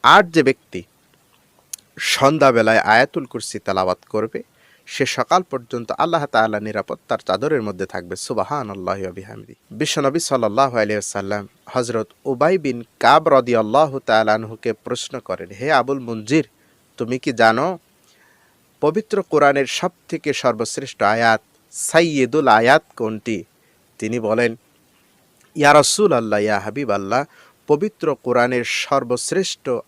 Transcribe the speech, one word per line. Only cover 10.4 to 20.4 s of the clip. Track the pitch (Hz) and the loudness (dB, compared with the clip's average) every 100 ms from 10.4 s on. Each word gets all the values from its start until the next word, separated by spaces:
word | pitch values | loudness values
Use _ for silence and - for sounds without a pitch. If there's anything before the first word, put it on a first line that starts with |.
| 110 107 135 | 0 0 0
আলাইহি | 120 107 | 0 -2
ওয়াসাল্লাম | 104 - 101 98 104 101 _ - | -4 -6 -8 -6 -8 -10 _ -8
হযরত | 127 120 113 107 _ | -6 -4 -6 -8 _
উবাই | - 123 151 185 | -8 0 0 0
বিন | 147 120 117 _ | -2 -8 -12 _
কাব | 113 147 160 | 4 6 6
রাদিয়াল্লাহু | 139 120 117 107 127 156 135 | 2 2 0 2 2 0 -2
তাআলা | - 110 110 | 0 2 2
আনহুকে | 107 110 110 120 | 0 -2 -8 -8
প্রশ্ন | 110 - 123 - 131 | -8 -8 -10 -10 -14
করেন, | - 90 87 | -10 -10 -10
"হে | 98 135 | -10 0
আবুল | 143 120 139 | 0 2 -6
মুনজির, | 117 113 107 156 - _ _ _ _ - | -6 -10 -2 -2 -2 _ _ _ _ -10
তুমি | 117 127 | -6 -4
কি | - | -6
জানো | 117 113 113 165 175 _ _ _ _ _ _ _ _ _ _ | 4 4 4 -2 -6 _ _ _ _ _ _ _ _ _ _
পবিত্র | 143 175 214 202 | -2 -2 -4 -6
কোরআনের | - 151 143 139 131 | 0 2 4 2 -2
সবথেকে | - 180 _ _ 160 147 | -4 -6 _ _ -8 -6
সর্বশ্রেষ্ঠ | 131 | -2